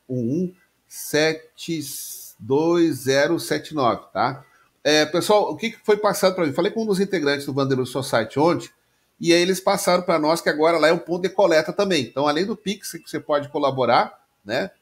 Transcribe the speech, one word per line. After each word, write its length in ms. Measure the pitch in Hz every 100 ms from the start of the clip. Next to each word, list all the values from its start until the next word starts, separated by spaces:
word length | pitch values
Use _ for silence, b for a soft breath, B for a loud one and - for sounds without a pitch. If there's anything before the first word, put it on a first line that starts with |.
| _
um 360 | 127 117 156
um 100 | 180 b b b _
sete 920 | - - 147 156 160 - - - 165 135 - - - - -
dois 600 | 110 139 165 175 165 135
zero 420 | 127 135 151 165
sete 340 | - - -
nove, 300 | 151 120 98 -
tá? 320 | 92 120 135 b b b _
É, 240 | 139 151 151
pessoal, 420 | 170 165 208 160
o 60 | 151
que 160 | 226
que 80 | -
foi 140 | - 208
passado 380 | 208 185 190 185
pra 100 | 160
mim? 80 |
Falei 180 | 135 185
com 120 | 226
um 20 | 220
dos 140 | 185
integrantes 480 | 196 180 143 143 143
do 60 |
Vanderluz 360 | 135 135 127 127
Society 500 | 143 131 120 113 -
ontem, 300 | 165 160 - _ _ _ _ _
e 140 | 165
aí 80 | 170
eles 180 | 180 185
passaram 440 | - 196 190 180
pra 160 | 180 165
nós 200 | 151 165
que 100 | 190
agora 280 | 151 156 170
lá 120 | 151
é 40 |
um 60 | 170
ponto 240 | - 180
de 60 | 185
coleta 440 | - 190 160 151
também. 300 | 180 202 165
Então, 240 | 113 131 147
além 180 | 147 202
do 100 | 208
Pix, 360 | 185 208 -
que 180 | 165 -
você 100 | 156
pode 300 | 156 147 135
colaborar, 760 | 156 139 131 120 131 214 - _ _ 101
né? 240 | 127 185 -